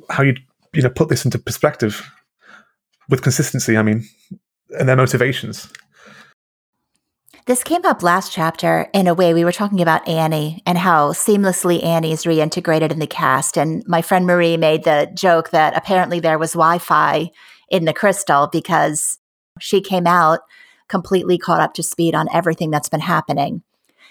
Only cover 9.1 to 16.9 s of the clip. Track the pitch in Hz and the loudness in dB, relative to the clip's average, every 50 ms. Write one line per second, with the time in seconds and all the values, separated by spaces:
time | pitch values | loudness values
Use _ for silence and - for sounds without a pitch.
9.1 | 170 175 185 170 165 165 170 170 175 - 208 202 202 185 175 165 160 165 - - | 4 4 4 4 4 4 2 2 0 -2 -2 -2 0 0 2 2 2 2 0 -2
10.1 | 165 160 160 156 160 156 151 151 160 - - - 180 175 180 190 170 156 147 143 | -2 -2 0 0 -2 -2 -4 -6 -8 -6 -4 -2 -2 0 2 2 2 4 2 2
11.1 | 160 - - - 208 202 202 190 180 - - 180 175 165 - 165 165 165 160 160 | 0 -2 0 2 2 2 2 0 0 0 0 0 0 0 0 0 0 0 0 -2
12.1 | 160 151 - 170 165 156 151 151 - 180 - - 160 160 160 151 156 160 156 147 | -4 -4 -2 0 0 2 0 0 -2 -4 -2 0 0 0 0 0 -2 -4 -6 -6
13.1 | - - 165 135 131 135 139 - - 170 147 160 160 - - - 175 170 165 - | -6 -2 0 0 0 0 0 -2 -2 -2 -2 -2 -2 -4 -2 -2 -2 -2 0 0
14.1 | 196 185 180 180 180 175 170 170 165 165 165 156 156 156 - 170 151 147 143 - | 0 2 2 2 2 4 4 2 2 2 2 2 2 2 2 2 2 2 0 -2
15.1 | - - - 185 170 165 160 - - 165 156 151 - - - - 202 185 180 131 | -4 0 2 4 4 4 2 0 2 2 2 2 2 -2 -2 0 0 0 2 0
16.1 | 175 170 165 165 156 156 160 160 - 170 160 160 170 180 - - | -2 -2 0 0 0 0 0 -2 0 2 2 2 2 0 0 0